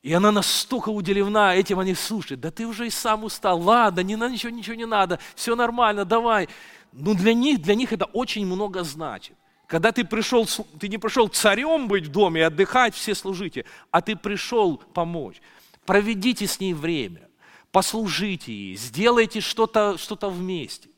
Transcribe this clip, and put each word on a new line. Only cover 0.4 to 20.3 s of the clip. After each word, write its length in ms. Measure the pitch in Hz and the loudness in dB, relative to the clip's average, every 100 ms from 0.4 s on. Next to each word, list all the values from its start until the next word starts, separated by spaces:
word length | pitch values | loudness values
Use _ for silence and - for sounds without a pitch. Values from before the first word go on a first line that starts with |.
| - - - 247 208 | 0 -2 -2 -4 -4
удивлена 640 | 208 180 196 202 214 202 | -4 0 0 2 4 4
этим, 240 | 180 190 190 | 4 2 0
они: 160 | 190 | 0
«Слушай, 440 | 180 - 220 - 131 | -2 -4 -6 -8 -10
да 120 | 156 | -10
ты 160 | - | -8
уже 220 | 233 214 233 | -10 -8 -8
и 20 | |
сам 360 | - 233 220 | -4 -2 -2
устал, 340 | 214 - 202 175 | -4 -4 0 2
ладно, 400 | 175 233 220 180 | 4 6 6 2
не 120 | 185 | -2
на-, 140 | 220 240 | -2 -2
ничего, 220 | 240 233 | -4 -8
ничего 240 | 233 208 | -10 -10
не 100 | 233 | -8
надо, 340 | 226 214 185 175 - | -2 0 0 -2 -8
все 180 | - 233 233 | -8 -2 0
нормально, 480 | 240 240 226 208 | 0 2 2 2
давай». 420 | 185 226 233 214 170 - - - _ | 2 2 4 2 0 -8 -20 -20 _
Ну, 200 | - 160 | -6 0
для 200 | 196 208 | 4 4
них, 280 | 233 277 254 | 4 2 2
для 140 | 156 | 2
них 160 | 208 254 | 2 2
это 140 | 214 | -2
очень 400 | 202 220 247 220 | -2 -2 -4 -4
много 400 | 190 185 208 185 | -2 -2 -4 -4
значит. 500 | 165 147 151 98 - _ _ _ _ | -8 -8 -8 -10 -14 _ _ _ _
Когда 260 | 165 220 | 0 2
ты 100 | 226 | 0
пришел 420 | 196 220 - 247 | -2 -2 2 2
с-, 200 | 220 - - 156 | 2 -4 -8 -10
ты 80 | 202 | -8
не 80 | 208 | -4
пришел 320 | 220 262 220 | -2 2 2
царем 580 | - 214 202 302 320 233 | 4 2 2 2 0 2
быть 200 | 202 151 | -2 0
в 40 | |
доме 300 | 156 190 160 | 2 4 4
и 20 | |
отдыхать, 500 | 160 156 190 254 240 | 2 4 2 4 2
все 220 | - - | 0 -6
служите, 480 | 196 196 180 185 131 - - _ | -4 -6 -6 -8 -8 -12 -20 _
а 120 | 170 | 0
ты 160 | 190 208 | 0 -6
пришел 600 | 202 202 - 240 190 139 - | -4 -6 -2 2 2 0 -6
помочь. 480 | - 170 170 113 - _ _ _ _ | -6 -4 -6 -10 -14 _ _ _ _
Проведите 600 | - 196 208 208 226 240 | 2 2 2 0 -2 -2
с 140 | 202 - | -4 -4
ней 140 | 190 | -4
время, 560 | 160 160 160 104 82 _ _ _ - _ | -4 -4 -4 -6 -12 _ _ _ -20 _
послужите 800 | 190 185 220 208 156 208 180 - | 0 2 -2 -2 -2 -4 -4 -8
ей, 240 | 107 98 | -10 -10
сделайте 640 | 95 120 120 226 240 220 220 | -10 -10 0 4 4 2 -2
что-то, 580 | - - 220 220 208 175 | -6 -2 0 2 0 -2
что-то 320 | - - | -8 -8
вместе. 600 | 202 | -6